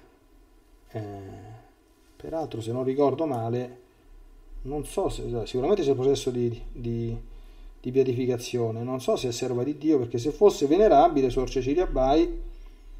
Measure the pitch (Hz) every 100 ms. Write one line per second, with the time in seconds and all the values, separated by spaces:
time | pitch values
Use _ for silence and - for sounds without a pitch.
0 | - _ _ _ _ _ _ _ _ 113
1 | 104 101 95 98 107 113 - _ _ _
2 | _ - 147 160 147 113 110 127 131 135
3 | 143 - 160 120 113 123 123 - _ _
4 | - - - - - - 131 147 - -
5 | 175 113 120 120 104 123 143 202 139 123
6 | 135 135 131 123 120 117 - - 117 117
7 | 117 113 - - - - - - 127 131
8 | 131 123 127 120 - 123 113 113 123 131
9 | 214 214 123 120 127 120 127 151 156 143
10 | 117 120 143 - 208 - 139 175 214 -
11 | 349 139 131 127 123 135 123 156 185 131
12 | 131 156 247 - - - - - -